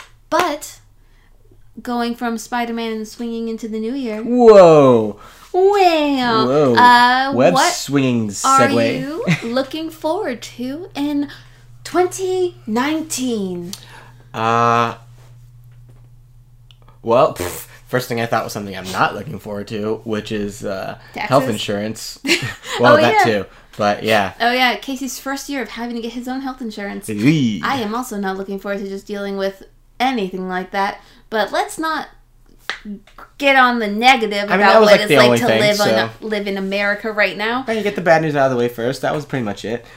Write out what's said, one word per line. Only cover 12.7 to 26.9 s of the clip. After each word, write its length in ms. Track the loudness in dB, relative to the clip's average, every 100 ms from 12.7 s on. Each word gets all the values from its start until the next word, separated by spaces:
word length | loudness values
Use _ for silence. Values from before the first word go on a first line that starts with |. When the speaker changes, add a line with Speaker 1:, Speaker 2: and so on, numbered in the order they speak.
| -2 0 -2 -4 -6 -4 -2 -4 -6 -10 -14 -18 -20 -20 -20 -14
Speaker 2:
Uh, 600 | -4 0 2 4 2 0 -4 -18 -20 -20 -20 -20 -20 -20 -20 -20 -20 -20 -20 -20 -20 -20 -20 -20 -20 -20 -10
well, 320 | 0 2 2
pff, 320 | 0 -8 -10 -16 -20 -6
first 220 | -4 -4
thing 100 | -4
I 60 | -2
thought 180 | -2
was 100 | -4
something 200 | -8 -10
I'm 160 | -10 -8
not 220 | -2 -2
looking 240 | -2 -10 -12
forward 300 | -10 -10 -8
to, 280 | -6 -6 -6
which 280 | -4 -6 -4
is, 320 | -6 -6 -8
uh, 340 | -8 -8 -10 -14 -14
Speaker 1:
Taxes? 160 | -10 0
Speaker 2:
health 200 | 0 0
insurance. 680 | -4 -4 -4 -6 -10 -14 -10
Speaker 1:
<laughs> 40 | -4 -4 -4 -10 -10 2
Speaker 2:
Well, 140 | 4
Speaker 1:
Oh, 60 | 6
Speaker 2:
that 240 | 4 4
Speaker 1:
yeah. 180 | 2 2
Speaker 2:
too. 40 | -4 -14 -16 -2
But 260 | 0 0
yeah. 320 | 0 2 0 -2
Speaker 1:
Oh, 100 | -2
yeah. 240 | 2 0 -2
Casey's 440 | -8 -8 -8 -10
first 280 | -10 -10 -8
year 140 | -8
of 60 | -8
having 260 | -10 -8
to 80 | -8
get 100 | -8
his 140 | -10 -8
own 140 | -8
health 200 | -8 -10
insurance. 480 | -12 -10 -10